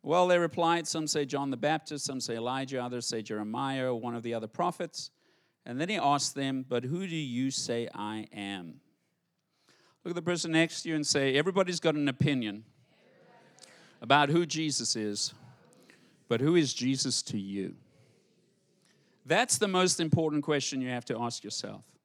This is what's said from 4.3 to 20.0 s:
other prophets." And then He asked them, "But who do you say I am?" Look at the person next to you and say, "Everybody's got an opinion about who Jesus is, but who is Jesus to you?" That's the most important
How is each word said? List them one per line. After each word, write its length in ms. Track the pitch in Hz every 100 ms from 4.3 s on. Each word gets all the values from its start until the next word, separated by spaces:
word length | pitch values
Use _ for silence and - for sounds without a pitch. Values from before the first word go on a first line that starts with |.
other 140 | 117 107
prophets." 640 | - 175 - 175 - - _ _ _ _ _
And 160 | - 123
then 100 | 175
He 60 | 214
asked 380 | 143 143 -
them, 320 | 139 135 135 131
"But 160 | 120 127
who 200 | 175 190
do 100 | 165
you 360 | 143 120 135
say 360 | - - 120 117
I 340 | - 104 110 107
am?" 480 | 104 98 98 85 - _ _ _ _ _ _ _ _ _ _ _ _
Look 100 | 180
at 20 | 175
the 80 |
person 300 | 170 175 165
next 280 | 160 165 -
to 80 | 165
you 60 | 156
and 100 | 143
say, 300 | 147 135 135
"Everybody's 440 | 165 190 185 175
got 140 | 165
an 140 | 151 143
opinion 580 | 131 151 135 110 104 113 _ _ _ _ _ - - - - - - - _
about 280 | 113 143 143
who 180 | 170 165
Jesus 480 | 156 156 131 113 117
is, 400 | 107 104 - - - - _ - _ - _ _ _
but 140 | 117
who 140 | 143 170
is 180 | 139
Jesus 480 | - 127 131 135 120
to 160 | - 110
you?" 380 | 98 98 92 - _ _ _ _ _ _ _ _ _ _ _ _ _ _
That's 360 | 131 175 254 -
the 80 | 208
most 320 | 185 185
important 440 | 175